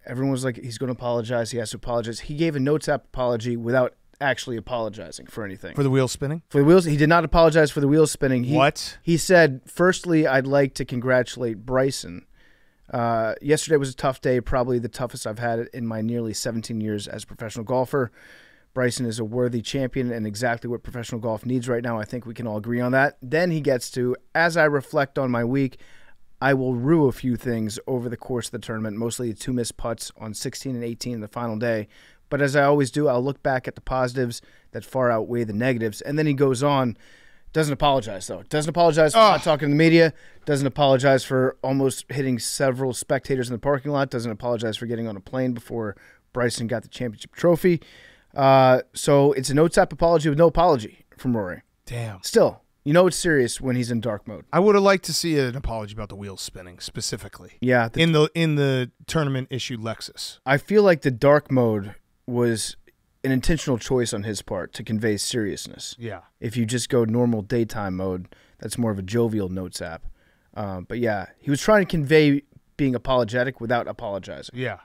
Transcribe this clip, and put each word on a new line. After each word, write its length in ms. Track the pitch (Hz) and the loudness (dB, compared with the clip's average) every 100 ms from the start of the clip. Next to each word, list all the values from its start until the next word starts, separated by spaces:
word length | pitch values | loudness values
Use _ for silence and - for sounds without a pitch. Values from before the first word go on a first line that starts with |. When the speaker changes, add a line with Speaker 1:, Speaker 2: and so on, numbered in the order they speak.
| - | -10
Speaker 1:
Everyone 260 | 123 135 | -4 -2
was 100 | 131 | -2
like, 120 | 131 113 | -4 -6
"He's 220 | 123 110 | -12 -8
gonna 140 | 127 | -6
apologize. 580 | 123 120 120 113 123 113 | -4 -4 -4 -2 -4 -2
He 80 | 117 | -6
has 120 | 107 | -6
to 40 | 110 | -10
apologize." 440 | - 120 113 110 | -4 -4 -4 -10
He 140 | - | -10
gave 220 | 147 165 147 | -4 -2 0
a 40 | |
Notes 280 | 135 151 - | 0 0 0
app 160 | 139 | -4
apology 520 | _ - 123 120 120 117 | _ -4 -2 -2 -2 -4
without 360 | 117 127 123 _ _ _ | 0 2 2 _ _ _
actually 360 | 143 123 - 117 | -2 -2 -6 -10
apologizing 720 | - 123 110 104 82 - 65 | -6 -6 -6 -8 -16 -16 -14
for 180 | - | -12
anything. 300 | 101 95 90 | -10 -10 -10
Speaker 2:
For 80 | 143 | -2
the 80 | 139 | 2
wheels 220 | 131 127 | 2 0
spinning? 300 | - 139 160 _ | -2 -6 -8 _
Speaker 1:
For 100 | 143 | 2
the 60 | |
wheels, 220 | 143 185 170 | 6 6 6
he 100 | 147 | 2
did 120 | 151 | 4
not 140 | 170 | 4
apologize 460 | 160 175 165 160 147 | 4 6 6 6 2
for 100 | 151 | 2
the 80 | 139 | 2
wheels 220 | 151 151 | 4 4
spinning. 340 | - 139 127 | 2 0 0
He, 120 | 123 151 | 0 4
Speaker 2:
What? 400 | 143 - - - | 2 2 -12 -10
Speaker 1:
he 140 | - 170 | -2 0
said, 420 | - 180 156 131 - | 6 6 6 2 -12
"Firstly, 600 | - 175 180 175 160 151 | 0 2 2 0 2 4
I'd 200 | 135 135 | 4 4
like 260 | 143 139 | 4 2
to 100 | - 139 | 0 -6
congratulate 800 | 123 127 127 120 - 123 107 120 | -4 2 2 2 -4 -4 -6 -2
Bryson. 580 | 127 135 131 87 87 _ _ _ _ _ _ _ | 2 2 -2 -10 -14 _ _ _ _ _ _ _
Uh, 440 | 127 117 113 110 - | -2 0 0 -2 -4
yesterday 340 | 143 151 - 156 | 0 0 4 0
was 140 | 139 | 0
a 40 | - | -2
tough 240 | 139 - | -4 -2
day, 180 | 143 127 | 0 0
probably 380 | 117 135 123 123 | 0 -2 0 -2
the 100 | 117 | -4
toughest 380 | - 123 127 117 | -8 -10 -8 -10
I've 120 | 107 | -6
had 280 | 120 117 117 | -4 -4 -6
in 120 | 131 117 | -8 -6
my 140 | 110 | -4
nearly 320 | 110 120 113 | -4 -4 -4
seventeen 480 | 104 131 113 107 113 | -6 -6 -6 -6 -6
years 260 | 107 104 101 | -4 -6 -8
as 180 | 107 | -14
a 20 | - | -14
professional 380 | 95 113 120 | -14 -12 -10
golfer. 460 | 104 127 127 143 120 _ - - _ _ _ | -4 -2 0 -2 -4 _ -20 -20 _ _ _
Bryson 320 | 127 123 113 | -2 -2 -2
is 140 | 120 110 | -6 -4
a 60 | |
worthy 360 | 110 120 123 120 | -4 -2 0 -2
champion 500 | 104 139 127 135 123 | -4 -4 -4 -4 -4
and 160 | 117 107 | -4 -6
exactly 420 | 104 123 117 120 | -4 -4 -4 -6
what 120 | 120 | -8
professional 380 | - 123 113 120 | -8 -12 -8 -6
golf 240 | 113 107 | -4 -6
needs 240 | 120 127 120 | -2 -4 -2
right 140 | 120 | -2
now. 160 | 120 113 | -2 -4
I 60 | |
think 200 | 104 127 | -6 -10
we 100 | 113 | -12
can 120 | 117 123 | -10 -6
all 100 | 107 | -6
agree 240 | 107 120 | -4 -2
on 120 | 123 | 2
that." 260 | 131 139 - | 2 2 -2
Then 300 | 127 156 180 | -4 0 0
he 100 | 160 | 0
gets 300 | 139 127 - | 0 0 -2
to, 260 | 127 123 123 _ | -4 -2 -2 _
"As 220 | 156 170 165 | 0 2 4
I 80 | |
reflect 540 | 156 147 - 156 139 - | 4 2 0 -2 0 -2
on 120 | 131 | 0
my 140 | 120 | 0
week, 340 | 120 135 135 - - - - - - - | 0 0 0 -4 -20 -20 -20 -20 -20 -2
I 140 | 131 | 0
will 200 | 135 127 123 | 2 0 0
rue 320 | 127 170 139 | 2 4 4
a 40 | |
few 220 | 113 127 | 2 -2
things 460 | 117 127 117 110 104 - | -2 -2 -2 -4 -6 -6
over 200 | 127 120 | -6 -6
the 80 | 117 | -10
course 300 | - 127 - | -6 -6 -6
of 60 | |
the 80 | 117 | -12
tournament, 360 | - 110 110 104 | -10 -6 -6 -4
mostly 380 | 120 - 123 | -6 -4 -8
two 180 | 104 - | -6 -6
missed 240 | 123 113 - | -4 -4 -6
putts 360 | 120 104 - - | -8 -6 -10 -14
on 180 | 110 | -12
sixteen 420 | 104 135 - 135 123 | -8 -10 -8 -10 -8
and 80 | |
eighteen 300 | 117 117 123 | -8 -8 -8
in 60 | 117 | -8
the 60 | 104 | -8
final 280 | 120 120 110 | -8 -6 -2
day. 320 | 120 113 104 _ - _ _ | -2 -2 -4 _ -20 _ _
But 100 | 139 | -2
as 120 | 139 | 0
I 80 | 143 | 2
always 300 | 139 147 131 | 4 4 2
do, 160 | 147 147 | 0 2
I'll 160 | 123 | 2
look 180 | 131 135 | -2 -4
back 240 | 143 131 127 | -2 -2 -4
at 80 | |
the 60 | - | -12
positives 600 | - 131 127 127 123 113 _ _ _ | -4 -2 0 0 -4 -4 _ _ _
that 140 | 123 | -14
far 260 | - 131 123 | -8 0 2
outweigh 320 | 113 92 120 | 0 0 -4
the 80 | 113 | -2
negatives." 480 | 104 127 120 110 101 | -2 0 0 -2 -4
And 160 | - 147 | -6 0
then 100 | 156 | 0
he 80 | |
goes 280 | 135 139 123 | 2 2 2
on, 340 | 143 139 127 107 - - - - - | 2 2 0 -2 -14 -20 -20 -20 -6
doesn't 200 | 160 151 | -2 0
apologize, 560 | 139 147 135 110 95 - | 2 2 2 -2 -12 -10
though. 160 | 90 98 | -12 -4
Doesn't 180 | 151 151 | -4 -2
apologize 460 | 165 170 156 156 | 4 4 6 6
for 40 | 226 | 8
Speaker 2:
Ugh. 140 | 220 | 6
Speaker 1:
not 100 | 151 | 6
talking 240 | - 151 147 | 2 0 2
to 40 | |
the 40 | 143 | 4
media. 340 | 165 165 165 - - - | 6 8 6 2 -20 -14
Doesn't 220 | - 143 139 | -2 0 0
apologize 580 | - 143 135 139 131 | 2 4 6 6 4
for 320 | - 131 127 - | 2 0 0 -2
almost 420 | 131 135 135 123 - | -4 0 0 -2 -10
hitting 300 | 127 135 123 | -6 -2 -2
several 540 | - - 139 127 135 | -4 -2 -2 0 -4
spectators 560 | 120 - 139 - 135 123 | -6 -4 -4 -2 -4 -2
in 60 | |
the 40 | 120 | -4
parking 320 | 139 143 139 | -2 -2 -2
lot. 180 | 143 135 | -2 -2
Doesn't 220 | 123 117 | -4 -6
apologize 460 | 107 123 117 113 104 | -6 -4 -2 -4 -6
for 100 | 117 | -6
getting 220 | 117 117 | -6 -6
on 80 | 98 | -10
a 40 | |
plane 340 | - 131 127 | -8 -4 -4
before 420 | 120 - 117 107 95 - _ _ | -4 -8 -8 -8 -10 -20 _ _
Bryson 360 | 123 120 - 113 | -2 -2 -2 -4
got 140 | 113 | -6
the 60 | - | -6
championship 460 | - 123 107 - | -10 -8 -8 -20
trophy. 460 | - 170 165 185 170 - - - _ _ - | 0 2 4 4 2 -2 -20 -20 _ _ 2
Uh, 460 | 135 135 131 127 - | 6 8 8 4 2
so 400 | - - 143 143 | -4 2 4 4
it's 180 | 135 131 | 2 0
a 40 | |
Notes 220 | 135 165 - | 2 4 4
app 140 | 180 | 2
apology 360 | 151 170 170 156 | 2 2 4 2
with 100 | 143 | 4
no 80 | 165 | 4
apology 600 | 165 175 135 107 - _ _ | 6 4 2 -2 -14 _ _
from 180 | 131 117 | -2 -2
Rory. 260 | 92 85 _ _ - | -4 -10 _ _ -12
Speaker 2:
Damn. 360 | 120 117 95 | -10 -10 -10
Speaker 1:
Still, 380 | - 233 147 - _ _ | 0 2 2 0 _ _
you 80 | 143 | 2
know 140 | 165 180 | 4 4
it's 100 | - | 2
serious 420 | 180 151 120 - | 0 2 2 -2
when 140 | 131 | -4
he's 160 | 123 120 | -2 -2
in 120 | 117 | -4
dark 260 | 117 104 - | -4 -8 -10
mode. 160 | 98 - | -18 -4
Speaker 2:
I 80 | 156 | 2
would 140 | 202 | 4
have 100 | 202 | 4
liked 220 | 196 196 - | 4 2 -2
to 80 | |
see 240 | 151 175 151 | -4 0 0
an 180 | 131 123 | 0 -4
apology 380 | - 113 104 | -6 -8 -10
about 160 | 107 104 | -12 -12
the 40 | 101 | -12
wheels 260 | 101 95 | -14 -12
spinning 360 | - - 90 90 | -14 -14 -20 -16
specifically. 760 | - - - 123 101 - 90 - | -14 -10 -8 -8 -12 -20 -20 -4
Speaker 1:
Yeah, 260 | 123 123 113 | 2 2 2
the 120 | 160 | 2
Speaker 2:
In 100 | 165 | 4
the, 180 | 156 151 | 4 2
in 220 | 165 165 147 | 2 0 2
the 340 | 139 131 123 _ - | 0 0 -4 _ -6
tournament 420 | 160 143 131 127 | -2 -2 -4 -6
issue 280 | 127 - 120 | -8 -8 -8
Lexus. 640 | 110 104 - - - - | -8 -10 -14 -14 -16 -12
Speaker 1:
I 140 | - 139 | -2 -2
feel 240 | - 208 | 4 4
like 180 | 202 165 | 6 4
the 100 | 143 | 0
dark 400 | 120 139 147 - | 2 4 4 4
mode 440 | 131 120 107 101 - _ _ - | 2 2 0 -4 -14 _ _ -6
was 500 | 120 120 113 - - _ _ _ _ | 0 0 0 -6 -10 _ _ _ _
an 80 | 135 | -2
intentional 460 | 131 - 165 - 120 | 0 2 0 0 -4
choice 340 | - 131 117 | 0 -2 -2
on 100 | 110 | -4
his 180 | 104 98 | -6 -8
part 320 | - 101 78 | -8 -8 -8
to 100 | - | -12
convey 320 | 110 107 110 101 | -6 -4 -2 -2
seriousness. 800 | - 127 104 73 - - - - | -4 -4 -4 -6 -12 -16 -16 -14
Speaker 2:
Yeah. 220 | 117 92 _ _ | -14 -14 _ _
Speaker 1:
If 160 | 120 117 | -8 -4
you 100 | 110 | -2
just 240 | 123 - | -2 0
go 140 | 127 113 | 0 2
normal 340 | 117 123 113 | 2 0 0
daytime 560 | 101 120 113 113 98 92 | -2 -2 -2 -4 -6 -4
mode, 320 | 95 92 90 - _ _ | -4 -6 -10 -20 _ _
that's 160 | 110 - | -10 -4
more 140 | 113 | -4
of 80 | 98 | -4
a 40 | |
jovial 460 | 92 117 117 107 95 | -4 0 0 0 -4
Notes 320 | 92 90 - | -6 -10 -10
app. 240 | 87 82 - - _ _ _ | -12 -12 -14 -16 _ _ _
Uh, 280 | - 104 92 | -10 -10 -10
but 160 | 90 117 | -10 -4
yeah, 280 | 117 104 90 _ | -2 -2 -6 _
he 120 | - | -4
was 100 | 143 | -2
trying 180 | - 214 | 2 2
to 60 | 185 | 2
convey 520 | 170 135 156 151 143 _ - _ - | -2 4 6 6 2 _ -20 _ -2
being 180 | 139 | -2
apologetic 640 | 120 - 127 113 123 123 131 | 0 0 0 0 0 -2 -4
without 280 | 117 120 98 | -2 -2 -2
apologizing. 640 | 107 113 98 92 71 - 120 | -8 -8 -8 -8 -16 -14 -8
Speaker 2:
Yeah. 220 | 127 95 | -8 -8